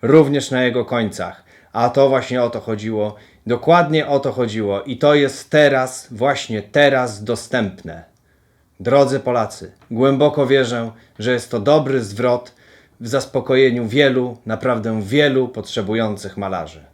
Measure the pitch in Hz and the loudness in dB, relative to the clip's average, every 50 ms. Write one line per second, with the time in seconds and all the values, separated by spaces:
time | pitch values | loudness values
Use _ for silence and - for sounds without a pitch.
0 | - 117 139 160 151 135 143 143 131 - 135 127 127 123 110 123 113 - 127 120 | 4 6 6 6 6 6 2 -2 -2 -2 -2 0 0 0 0 -2 -4 -2 -2 -2
1 | 113 104 - - 92 87 85 - _ _ _ _ _ _ _ 110 117 127 - 143 | -2 -2 -4 -8 -10 -10 -10 -16 _ _ _ _ _ _ _ 0 0 0 4 4
2 | 139 135 131 131 117 - 127 127 120 117 - 113 - 117 110 104 104 110 113 107 | 4 4 4 0 -2 -2 -2 -2 0 -2 -2 -6 -6 -6 -8 -6 -6 -6 -4 -4
3 | 104 107 104 - - _ _ _ _ 107 120 117 - 160 165 175 170 147 156 156 | -4 -4 -6 -12 -20 _ _ _ _ -4 -4 -2 2 4 4 4 4 2 0 -2
4 | 143 - 143 135 - 139 104 123 123 113 104 110 107 101 98 101 - - 123 117 | 0 0 -2 -2 -2 -2 -4 -2 -4 -4 -4 -4 -4 -2 -2 -4 -4 -8 -6 0
5 | - 147 147 147 143 135 135 - - _ - 151 151 147 143 131 131 127 - - | 2 4 4 4 4 2 -2 -8 -12 _ 2 4 4 4 4 2 -2 -2 -6 -12
6 | - - 123 101 117 143 139 131 - - 220 - 202 - - 147 143 143 135 131 | -16 -16 -8 -2 -2 0 0 -2 -4 -6 -6 -8 -8 -2 2 4 4 4 4 2
7 | 127 120 110 101 107 113 117 110 - - - 127 113 98 90 - - 82 82 85 | -2 -2 -6 -10 -6 -6 -6 -6 -6 -4 -2 -2 -2 -2 -6 -10 -16 -16 -16 -16
8 | 82 _ _ _ _ _ _ _ _ _ _ _ _ _ _ _ 98 120 127 143 | -18 _ _ _ _ _ _ _ _ _ _ _ _ _ _ _ -2 2 4 4
9 | 139 131 135 131 - 131 123 120 110 98 - - - 78 _ _ _ _ 117 117 | 4 4 2 -2 -2 -2 -2 -2 -2 -4 -6 -14 -18 -20 _ _ _ _ -2 0
10 | 127 135 139 131 147 147 139 - 143 123 135 135 131 113 120 117 117 113 110 - | 2 2 4 4 2 2 2 0 0 2 4 2 2 0 -2 -6 -6 -8 -12 -16
11 | _ _ _ - 107 120 127 120 - - - 117 101 139 147 156 143 131 135 131 | _ _ _ -6 -4 -2 -2 -2 -4 -6 -6 -2 2 4 2 2 2 0 -2 -2
12 | 113 98 101 101 120 123 123 120 - - _ _ _ _ _ _ _ _ _ _ | -4 -6 -8 -2 0 0 0 0 -4 -12 _ _ _ _ _ _ _ _ _ _
13 | 117 113 117 139 - - - 131 - - 131 131 135 131 120 123 117 110 110 135 | -10 -4 -4 -4 -4 -2 -6 -6 -2 0 2 4 4 4 2 0 -4 -2 0 2
14 | 147 135 127 127 123 123 120 - _ 110 110 110 - 127 123 113 104 113 110 110 | 2 2 2 0 -2 -4 -6 -12 _ -8 -8 -4 -2 -2 -2 -2 -2 -4 -4 -4
15 | 104 98 127 147 151 143 131 131 127 117 120 113 101 - - 120 104 95 107 113 | -4 -2 2 2 2 2 2 0 -2 -2 -6 -12 -12 -8 -8 -6 -6 -4 -2 -2
16 | 113 107 104 98 - 95 - - 101 95 92 90 80 78 80 78 73 71 | -2 -4 -4 -8 -10 -14 -10 -8 -6 -6 -6 -6 -8 -10 -14 -20 -20 _